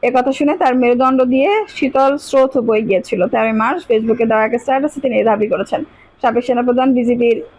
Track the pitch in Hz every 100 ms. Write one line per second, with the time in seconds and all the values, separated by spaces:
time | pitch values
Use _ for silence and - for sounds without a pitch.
0 | 240 247 254 269 294 320 311 254 247 247
1 | 262 262 254 262 285 415 415 - 269 262
2 | 269 285 - 269 262 269 226 214 220 190
3 | - 208 180 233 220 220 226 349 - 226
4 | 220 226 226 220 220 240 240 262 285 285
5 | 269 220 214 214 208 165 - - - -
6 | - _ 247 226 240 247 247 247 262 254
7 | 240 240 240 220 -